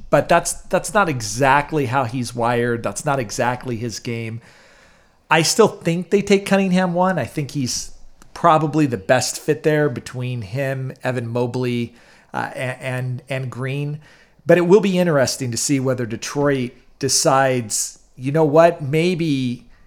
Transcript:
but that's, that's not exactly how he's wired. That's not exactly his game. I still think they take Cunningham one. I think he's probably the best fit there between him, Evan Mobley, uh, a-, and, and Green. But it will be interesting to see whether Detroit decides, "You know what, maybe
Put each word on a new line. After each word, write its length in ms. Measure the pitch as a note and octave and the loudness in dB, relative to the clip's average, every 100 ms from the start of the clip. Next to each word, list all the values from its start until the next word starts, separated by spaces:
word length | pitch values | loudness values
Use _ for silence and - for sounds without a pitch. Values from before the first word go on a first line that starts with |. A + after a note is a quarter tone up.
| - | 0
but 180 | D3 - | 2 4
that's, 240 | E3+ - | 2 2
that's 400 | - - F3+ - | -8 -4 -4 0
not 160 | G#3+ F3+ | 0 0
exactly 800 | B2 G#2+ A2 C3+ C#3+ C#3+ D#3 B2 | -2 -6 0 4 4 2 -2 -2
how 160 | C3+ | -2
he's 320 | A#2+ C3 A#2 B2 | -2 -4 -6 -2
wired. 480 | A#2 A#2+ A#2+ A#2 | 0 0 0 -2
That's 200 | G#2+ G2 | -4 -4
not 160 | D#3 C3+ | -4 -4
exactly 580 | G#2+ - A#2+ B2 C3 A#2 | -4 -2 -2 -2 -6 -6
his 220 | A#2+ - | -8 -8
game. 420 | B2 A#2 A2+ A2+ - - _ _ _ _ _ _ - | -8 -8 -8 -10 -14 -20 _ _ _ _ _ _ 0
I 120 | D#3+ | 2
still 260 | D#3+ - G3+ | 4 4 4
think 440 | - E3 E3+ F3 | 2 -4 -4 0
they 100 | G3+ | 0
take 240 | G3 G3 G3 | 2 0 2
Cunningham 480 | G3 F#3+ F3+ F#3 | 0 2 2 2
one. 240 | F3 F#3 F3+ | 2 0 0
I 80 | A2+ | -4
think 260 | D#3 C3+ | -6 -6
he's 460 | C#3+ B2 - - - - - - - | -4 -4 -6 -10 -14 -20 -20 -20 2
probably 500 | E3+ D#3 D3+ D3+ C#3+ | 4 4 4 2 0
the 100 | A2 | 0
best 460 | - B2+ - - | 2 2 0 -4
fit 220 | - D3+ | -2 0
there 260 | D#3 D3+ D3 | 2 2 2
between 540 | A#2+ - B2 B2 B2 | -2 -10 -8 -6 -8
him, 500 | F#2 C3 C3+ C3 B2+ - | -6 -4 -4 -4 -8 -6
Evan 240 | C3 B2+ A#2 | -4 -4 -2
Mobley, 680 | A#2+ B2 B2+ B2+ A#2+ A#2+ - - _ _ | -2 -2 -2 -2 -2 -4 -10 -20 _ _
uh, 200 | - A#2+ | -6 -6
a-, 40 | - | -6
and, 640 | B2+ B2 C3 B2+ B2+ B2 - | -8 -8 -8 -6 -6 -8 -8
and 240 | C3 C3 | -8 -8
Green. 480 | A2+ C3 C#3+ D3 D3+ - _ _ _ - | -8 -6 -6 -6 -8 -14 _ _ _ 2
But 120 | F3 | 4
it 80 | F3 | 6
will 120 | G3 | 6
be 200 | G3 F3+ | 4 2
interesting 500 | F3 C#3+ A#2+ - B2+ | 2 2 2 -2 -6
to 80 | A2+ | -4
see 220 | - C#3 | -2 0
whether 260 | C3 B2+ A2 | 0 -2 -4
Detroit 680 | A2 - D3 C#3+ C3+ A#2+ - _ - | -8 -6 -2 0 0 -4 -10 _ -6
decides, 960 | C3+ - E3 C3+ C3+ B2+ G#2+ - - - _ - | -2 0 4 4 4 0 -2 -6 -6 -12 _ -10
"You 160 | C3 | -2
know 140 | D#3 D#3 | 2 4
what, 340 | D#3 E3+ E3+ | 6 6 4
maybe 880 | C3+ D#3 F3 E3 E3 C3+ B2+ A#2+ - - | -2 0 0 0 0 0 -2 -4 -12 -20